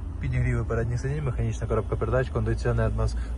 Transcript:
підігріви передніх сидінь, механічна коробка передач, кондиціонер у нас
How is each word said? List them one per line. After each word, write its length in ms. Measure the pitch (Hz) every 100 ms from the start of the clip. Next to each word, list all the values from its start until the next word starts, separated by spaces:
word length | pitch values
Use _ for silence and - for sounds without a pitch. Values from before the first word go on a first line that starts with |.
| - -
підігріви 440 | 131 127 123 120
передніх 360 | 113 113 113 120
сидінь, 240 | 135 147
механічна 420 | 139 117 113 107 107
коробка 300 | 110 - -
передач, 320 | 113 127 127
кондиціонер 600 | 120 110 110 120 117 110
у 40 | 110
нас 180 | 110 - -